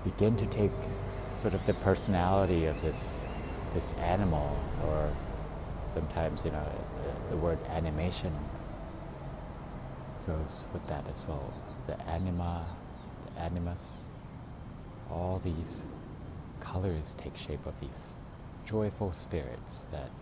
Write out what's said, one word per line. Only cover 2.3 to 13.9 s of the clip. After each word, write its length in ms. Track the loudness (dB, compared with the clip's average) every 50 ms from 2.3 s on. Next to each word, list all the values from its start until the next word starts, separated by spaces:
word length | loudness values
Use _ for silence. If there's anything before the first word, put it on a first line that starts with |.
| 8 8 8 8 8 6 6
of 160 | 6 4 4
this, 400 | 2 2 2 2 0 0 0 -2 -2 -4 -4 -4 -4 -4 -4 -4 -4 0 0
this 200 | 0 0 0 0
animal, 640 | 0 4 4 4 6 6 6 6 4 4 2 2 0 0 0 0 2 2 4
or 260 | 4 4 4 2 2 0 -2 -2 -4 -4 -4 -4 -4 -6 -4 -4 -4 -4 -4
sometimes, 640 | -2 0 0 0 0 0 2 2 2 2 0 0
you 60 | 0
know, 140 | 0 0 0 -2 -2 -4 -4 -4 -4 -4 -4
the, 280 | -2 -2 -4 -2 -2
the 60 | 0 2
word 220 | 4 4 2 2 0 -2
animation 680 | 0 0 2 2 2 2 2 0 0 0 -2 -2 -2 -2 -2 -4 -6 -6 -6 -6 -8 -8 -8 -8 -8 -8 -8 -8 -8 -8 -8 -8 -8 -8 -8 -8 -8 -8 -8 -8 -8 -8 -6 -6 -8 -8 -8 -8 -8 -4 -2
goes 400 | 0 0 2 0 -2 -2 -6 -8 -4
with 160 | -4 -4 -2 -2
that 180 | -2 -2 -2 -4
as 120 | -4 -6 -4 -4
well. 260 | -4 -2 -2 -4 -6 -8 -8 -10 -8 -8 -4 -4
The 120 | -4 -4 -2 -2
anima, 580 | 0 2 2 2 2 2 2 2 2 0 -2 -2 -4 -6 -8 -10 -10 -10 -10 -10 -10 -10 -10
the 160 | -10 -6 -4
animus, 640 | -4 -2 0 0 0 0 -2 -2 -6 -8